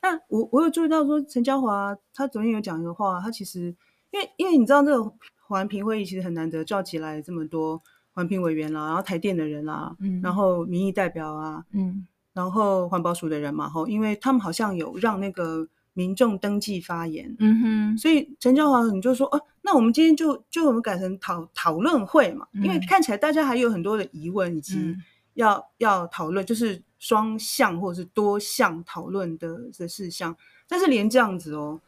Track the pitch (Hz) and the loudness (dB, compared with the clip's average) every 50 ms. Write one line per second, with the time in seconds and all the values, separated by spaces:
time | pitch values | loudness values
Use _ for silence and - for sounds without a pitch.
0 | - 381 349 320 _ _ 208 214 226 220 - 262 330 330 320 339 330 311 311 320 | 0 0 -2 -2 _ _ -2 -2 0 2 2 4 4 4 2 2 0 2 2 2
1 | 302 277 302 302 277 285 - 247 240 269 269 269 262 226 202 202 202 202 202 196 | 2 2 0 0 -2 -2 -2 0 0 2 2 0 0 0 0 0 -2 -4 -6 -8
2 | _ _ _ - 269 269 - 214 214 233 226 214 208 208 165 160 165 170 170 - | _ _ _ -6 -6 -6 -4 -2 -2 -2 -2 -2 -4 -6 -6 -6 -6 -8 -6 -2
3 | 214 196 180 180 185 220 226 - 202 - - 180 175 175 175 _ _ _ _ _ | -2 -2 -2 -2 -4 -8 -8 -8 -12 -12 -10 -8 -8 -8 -10 _ _ _ _ _
4 | _ _ - 403 381 - _ _ 349 381 339 294 233 220 277 285 285 294 294 240 | _ _ -8 -8 -8 -8 _ _ 0 4 6 6 8 8 8 6 8 6 4 2
5 | 220 214 - _ _ - _ _ _ _ 208 190 196 202 202 202 202 214 220 220 | 0 -2 -8 _ _ -20 _ _ _ _ -4 -2 -2 -2 -4 -4 -2 -2 -2 -2
6 | 202 180 190 185 180 180 170 165 160 165 156 160 160 - 208 196 190 180 - 160 | -4 -6 -6 -6 -6 -4 -4 -4 -4 -4 -4 -6 -6 -2 -2 -4 -4 -4 -6 -8
7 | 160 156 156 156 151 - 175 165 156 156 165 160 156 160 160 165 _ _ _ _ | -6 -6 -8 -10 -10 -10 -8 -8 -8 -6 -4 -4 -4 -4 -4 -8 _ _ _ _
8 | _ _ _ - 180 175 196 190 180 165 160 156 156 151 156 151 151 156 160 180 | _ _ _ -6 -4 -2 -2 0 0 0 0 -2 -4 -4 -4 -6 -4 -2 -2 -4
9 | 190 - 190 170 170 202 190 170 156 151 151 147 151 151 156 151 151 - 175 - | -2 -2 -6 -2 -2 -2 -2 0 -2 -2 -4 -6 -6 -6 -6 -6 -8 -10 -10 -6
10 | 196 196 185 180 185 180 180 196 202 190 180 175 170 185 180 175 190 196 185 - | -4 -4 -4 -2 -2 -2 0 2 4 2 2 2 -2 -2 -2 -2 -2 0 0 0
11 | 190 175 180 170 156 156 151 151 156 156 156 160 170 _ - 202 190 185 185 196 | -2 -2 -2 -6 -8 -8 -8 -8 -8 -10 -10 -12 -14 _ -4 -2 -2 -2 -4 -6
12 | 185 _ _ _ _ _ _ 185 180 185 180 220 214 202 196 185 180 175 175 180 | -10 _ _ _ _ _ _ -6 -4 -2 0 2 2 4 4 2 2 0 -2 0
13 | 165 170 175 170 - 160 156 147 147 143 147 151 147 151 151 165 160 - 214 214 | 0 0 -2 -2 -4 -4 -4 -4 -4 -4 -4 -4 -6 -4 -4 -4 -2 -2 0 0
14 | 220 214 208 208 - 262 269 254 202 170 170 - 220 208 190 175 156 - - 185 | 0 0 -2 -2 0 2 2 2 2 0 -4 -2 -2 -2 -2 -4 -6 -6 -4 -2
15 | 196 226 214 190 196 196 185 - 175 165 160 160 160 - _ _ _ _ _ 185 | 0 0 0 0 -4 -6 -4 -4 -6 -4 -4 -6 -6 -8 _ _ _ _ _ -4
16 | 180 185 190 - 254 233 202 190 - 202 202 202 196 - 202 180 170 - 175 170 | -4 -4 2 2 2 2 2 -2 -2 -2 -2 -2 -2 -4 -6 -6 -6 -6 -6 -6
17 | 170 165 156 - - - - - 214 214 220 226 247 220 220 214 214 214 220 220 | -6 -6 -8 -10 -10 -12 -4 2 6 6 6 6 4 2 2 2 0 0 -2 0
18 | - 311 330 294 - - 269 _ - 247 254 277 302 294 269 240 233 226 202 190 | 2 4 4 4 2 0 -12 _ 4 4 6 6 6 4 4 4 4 2 0 0
19 | 185 247 262 240 269 - - 294 - _ _ _ _ 392 381 285 226 226 233 294 | 2 2 2 2 2 0 0 -2 -2 _ _ _ _ 4 4 6 6 6 6 6
20 | 320 330 311 294 330 311 269 - _ _ - 330 330 302 240 226 233 220 196 180 | 6 6 6 6 4 0 0 0 _ _ -2 2 2 4 2 2 0 -2 -2 -2
21 | 190 185 190 190 - - 180 175 165 - _ - - 170 160 165 208 311 349 262 | -4 -4 -6 -6 -6 -6 -6 -6 -8 -12 _ -2 -2 0 0 2 2 2 2 2
22 | 202 - - 320 262 180 165 - - _ _ 202 202 196 185 170 185 180 370 381 | 0 4 4 4 4 4 2 -6 -12 _ _ -2 0 0 2 0 0 2 4 4
23 | 320 - 214 208 294 302 302 311 311 269 240 247 247 233 220 175 165 196 214 214 | 4 2 0 0 2 2 2 2 2 2 2 2 2 2 2 0 -2 -2 0 -2
24 | 190 - - 160 151 170 185 202 185 175 170 156 147 - 190 190 - 165 170 185 | -2 -4 -8 -10 -8 -4 -2 -2 -2 -2 -2 -6 -6 -4 -4 -2 -2 -2 -4 -6
25 | 170 _ _ _ _ _ _ - 226 214 202 - - - _ _ 226 220 202 185 | -10 _ _ _ _ _ _ 2 4 4 4 2 -2 -12 _ _ 2 2 2 2
26 | 175 170 - - 170 156 175 196 190 - 233 214 233 220 190 175 - _ _ _ | 0 -6 -6 -6 -6 -2 -2 -2 0 -2 -2 0 0 -2 -2 -4 -10 _ _ _
27 | - - 233 214 214 220 220 220 220 - - - 254 208 175 170 190 190 175 180 | -2 0 2 2 2 0 -4 -6 -6 -6 0 0 2 2 2 -2 -4 -4 -6 -8
28 | 180 180 _ - 208 208 202 208 202 - - - 240 190 165 165 170 - - 175 | -10 -6 _ 0 2 2 2 0 -2 -6 -2 0 0 0 0 -4 -10 -12 -12 -12
29 | 175 - 185 196 185 175 160 160 - 165 - 226 240 247 202 - 175 170 - - | -10 -6 -6 -4 -4 -4 -6 -8 -8 -10 -10 -10 -14 -16 -12 -12 -12 -10 -10 -10
30 | 202 175 160 - 185 165 165 _ _ _ _ _ _ _ 349 359 381 349 269 220 | -10 -10 -8 -6 -8 -8 -8 _ _ _ _ _ _ _ -2 2 4 4 4 4
31 | 202 214 220 262 240 208 190 175 - 156 147 151 147 151 151 160 _ | 2 4 4 4 4 4 0 -6 -8 -8 -8 -8 -6 -8 -8 -12 _